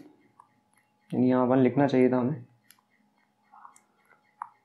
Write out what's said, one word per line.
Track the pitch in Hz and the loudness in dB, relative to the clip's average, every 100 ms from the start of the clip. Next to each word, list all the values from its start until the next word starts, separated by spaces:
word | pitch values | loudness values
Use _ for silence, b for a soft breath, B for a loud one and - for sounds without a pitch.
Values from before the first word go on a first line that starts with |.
| - _ _ _ _ _ _ _ _ _ - | -18 _ _ _ _ _ _ _ _ _ -10
यानी | - 127 | -2 0
यहाँ | 127 | 0
वन | 123 131 | 0 2
लिखना | 123 139 139 | 2 2 0
चाहिए | 131 127 | 2 2
था | 127 | 0
हमें। | 123 156 - _ _ _ _ _ _ _ _ _ _ - - _ _ _ _ _ _ - - _ | -4 -6 -14 _ _ _ _ _ _ _ _ _ _ -20 -20 _ _ _ _ _ _ -20 -20 _